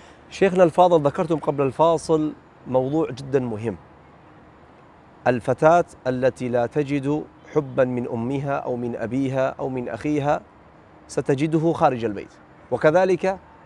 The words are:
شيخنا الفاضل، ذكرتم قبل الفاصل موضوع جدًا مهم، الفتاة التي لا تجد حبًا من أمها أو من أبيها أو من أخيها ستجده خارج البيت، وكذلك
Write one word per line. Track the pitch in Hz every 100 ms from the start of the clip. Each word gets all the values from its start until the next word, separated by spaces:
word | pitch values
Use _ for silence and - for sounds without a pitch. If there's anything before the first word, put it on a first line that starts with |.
| - - -
شيخنا | - 190 180
الفاضل، | 175 - 180 170
ذكرتم | 143 160 165 156
قبل | - 139
الفاصل | 135 120 165 160 - 160 151 - - - -
موضوع | 127 131 156 160
جدًا | 127 139 135
مهم، | 123 107 113 90 - - - - - - - - - - - - - - -
الفتاة | 123 117 123 156 175 170 - 131
التي | 127 131 - 123
لا | 120 120
تجد | 151 139 143 135 151 - - -
حبًا | 156 139 127
من | 127 123 123
أمها | 117 117 139 143
أو | 139 - 120
من | 120 117
أبيها | 110 131 135 135 135 -
أو | 139
من | 131 120
أخيها | 123 151 151 139 160 - - - - - - -
ستجده | - 139 135 156 160 165
خارج | 160 160 127 110
البيت، | 95 - - - - -
وكذلك | 123 156 165 190 180 185 190 - -